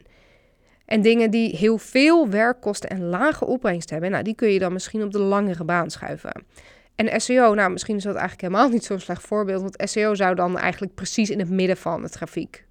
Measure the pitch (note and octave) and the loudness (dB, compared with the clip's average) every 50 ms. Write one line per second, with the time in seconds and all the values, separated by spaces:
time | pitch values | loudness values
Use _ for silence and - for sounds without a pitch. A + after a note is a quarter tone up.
0 | - _ _ _ _ _ _ _ _ _ _ _ _ _ _ _ _ - A3 A3 | -16 _ _ _ _ _ _ _ _ _ _ _ _ _ _ _ _ -2 0 4
1 | G3 A3 A#3 A#3 A3+ A3 G3+ A#3 A3+ A3 - D3+ G3 A3 A3+ G#3+ - - - C4 | 6 6 6 6 4 2 2 2 0 0 0 0 2 2 2 2 -2 0 2 4
2 | C#4 D#4 E4 E4+ D#4 A3+ F#3+ G#3 A3 A#3 B3+ - - G#3+ G#3 - - - - F#3+ | 6 6 6 6 4 4 2 2 2 2 0 -2 -4 -6 -6 -6 -6 -8 -6 -6
3 | F3+ E3+ F3 F3+ A#3 - D4+ - - - B3+ B3+ - A3 F3+ E3+ E3 - - D#3 | -4 -2 -2 0 0 0 0 0 -2 -2 -2 0 0 0 -2 -2 -4 -6 -6 -4
4 | E3 F#3 G3+ D3 - G#3 A3+ - A#3+ A3 G3 F#3+ F#3+ F3+ F3+ F#3 - - - A3 | -4 -2 -2 -2 -2 -2 -4 0 2 2 2 2 2 0 -2 -4 -8 -6 -6 -6
5 | G#3+ G3+ G3 G#3 G3+ G3 G3 G3+ G3+ G3+ F3+ E3+ F3 D#3 F3 F3 - D#3 - - | -6 -4 -2 -2 0 2 2 0 0 0 -2 -4 -4 -2 -2 -2 -2 -4 -6 -10
6 | - - - - - - - - - _ _ - - - - _ _ _ _ - | -10 -10 -10 -10 -10 -12 -14 -14 -16 _ _ -20 -20 -20 -20 _ _ _ _ -4
7 | A3 A3 - A3+ - - B3 B3+ B3 A3+ G#3 G#3 G3+ F#3 F#3 - - - G#3+ G3+ | -2 0 0 -2 0 2 4 6 6 6 6 4 2 0 0 -2 -6 -4 -4 -4
8 | F#3+ G3+ F#3+ - - F3+ - - - F3+ F#3 G3+ B3 C#4+ A#3 A#3 - - G#3 F#3 | -4 -4 -4 -4 -4 -6 -6 -6 -6 -2 2 4 4 4 4 0 0 -2 -6 -6
9 | - - F3 F3+ - - G#3+ G#3 G#3 F#3+ F#3+ F#3+ F#3+ F#3+ - - - G3 - A3 | -6 -8 -10 -10 -8 -4 -4 -4 -2 -2 -4 -4 -4 -6 -8 -6 -6 -4 -2 0
10 | G#3+ G#3+ G#3 F#3+ G3 F#3 F#3 F3+ F3 F3+ F3+ - - F3+ F3+ - G3+ F#3 - - | 0 0 0 2 2 0 2 2 0 0 0 -2 -2 -4 -4 -4 -8 -10 -10 -10
11 | F#3+ - - - A3 G3 - G3+ F#3+ E3 F#3 F#3+ F#3 F#3 F#3 F3+ - E3+ E3+ - | -10 -6 -2 -2 -2 0 0 -4 -4 -2 0 0 2 0 0 -2 -2 -6 -6 -6
12 | - D#3 - - - D#3+ - F3 D#3+ - - - _ _ | -6 -10 -10 -12 -12 -10 -8 -8 -8 -8 -12 -20 _ _